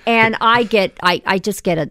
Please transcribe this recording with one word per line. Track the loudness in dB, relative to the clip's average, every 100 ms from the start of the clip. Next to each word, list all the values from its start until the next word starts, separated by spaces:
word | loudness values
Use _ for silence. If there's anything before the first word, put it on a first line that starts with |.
| -2
And | 2 2 2
I | 2 2
get, | 2 0 -2 -2
I, | -2 -2 -2
I | -2
just | -4 -4
get | -2 -2
a, | -2